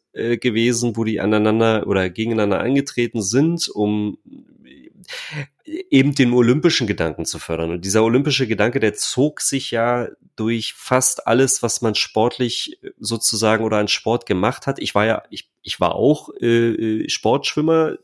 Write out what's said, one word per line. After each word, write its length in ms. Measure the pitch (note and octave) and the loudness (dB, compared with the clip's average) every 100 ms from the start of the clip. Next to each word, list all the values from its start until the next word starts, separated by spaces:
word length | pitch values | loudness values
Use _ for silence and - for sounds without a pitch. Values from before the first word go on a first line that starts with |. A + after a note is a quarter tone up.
| _ | _
äh, 240 | - A#2 A#2+ | -6 -2 0
gewesen, 600 | B2+ A2 A#2+ A#2 A#2+ A2 | 0 2 2 2 -2 -2
wo 60 | |
die 180 | A2+ G#2+ | -2 0
aneinander 680 | G2 G#2+ G#2+ A2 A2+ A2 - | 2 2 4 4 2 2 0
oder 200 | F#2+ F#2 | 0 0
gegeneinander 520 | E2+ A2+ A2+ G#2 F#2 | -2 -2 0 0 0
angetreten 600 | G#2 C#3 C#3 - A#2+ A#2 | 0 0 -2 -2 -2 -2
sind, 480 | G2+ C3 D#3+ E3+ - | 0 2 2 0 -4
um 480 | G#2 G#2 G#2 G#2 - - - - _ - - - - - - - D3+ C#3 _ | -2 0 0 -2 -6 -14 -20 -20 _ -20 -20 -20 -20 -16 -14 -12 -12 -12 _
eben 500 | - G2+ - C3+ C3+ | -12 -12 2 4 4
den 180 | C#3 B2 | 4 2
olympischen 540 | B2 A#2 C#3 E3+ - G#2+ | 4 4 4 2 0 -2
Gedanken 380 | F2+ E2 D2+ | -2 -4 -4
zu 140 | E2 E2 | -8 -8
fördern. 320 | - D#2+ E2 | -6 -4 -4
Und 140 | E2+ | -4
dieser 180 | F#2+ G#2+ | -2 2
olympische 440 | A2+ B2 C#3+ C3 A#2+ | 4 4 2 0 0
Gedanke, 340 | G#2+ G#2+ B2 | 0 0 2
der 140 | A2 | 0
zog 460 | - - - D3 - | -2 -4 0 0 0
sich 300 | - C3+ - | -4 -4 -4
ja 380 | A#2 A#2 A#2+ A2+ - _ - | -2 0 0 -4 -10 _ -6
durch 360 | A2 A#2 G#2+ | -2 -2 -4
fast 520 | - - B2+ C3 - - | -10 0 2 2 -2 2
alles, 360 | A#2+ C3 - | 4 4 0
was 200 | A#2 - | -4 -2
man 120 | A#2 | -2
sportlich 840 | G#2 - - A#2+ - B2 - - - - - | -2 -2 0 0 0 -4 -4 -10 -12 -18 -12
sozusagen 640 | G#2+ A2+ - G#2+ G#2+ A2 | -8 -4 -2 0 2 2
oder 140 | A2 G#2+ | 2 0
an 100 | G#2 | 0
Sport 380 | - - A#2 - | -2 -2 -2 0
gemacht 400 | F#2 G#2 - - | 0 0 -2 -4
hat. 120 | - | -6
Ich 160 | - | -2
war 100 | G2+ G#2+ | 0 2
ja, 160 | A2 - | 0 -4
ich, 200 | - - _ | -16 -18 _
ich 180 | - - | -12 -2
war 140 | F2 | 0
auch, 360 | - A#2 D3 - - | 2 2 2 -2 -4
äh, 600 | A#2 A#2 A#2 A2 A2 A2 | 2 4 2 0 -2 -2
äh, 40 | - | -4
Sportschwimmer 880 | - A2 C#3 - - D#3 D#3+ D#3 - | -2 0 0 -2 -2 2 2 2 -2